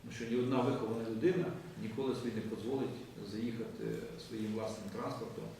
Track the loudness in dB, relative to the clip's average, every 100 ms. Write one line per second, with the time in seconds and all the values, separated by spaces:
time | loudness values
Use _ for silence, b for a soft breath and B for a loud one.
0 | -8 -6 2 4 6 6 6 4 2 0
1 | 0 4 6 6 2 -2 -8 -6 -4 0
2 | 0 2 0 0 -2 -2 0 2 0 -2
3 | -8 -10 -6 -2 -2 -2 -4 -4 -2 -2
4 | -4 -8 -6 -2 0 0 -2 -4 -6 -4
5 | -4 -4 -6 -6 -8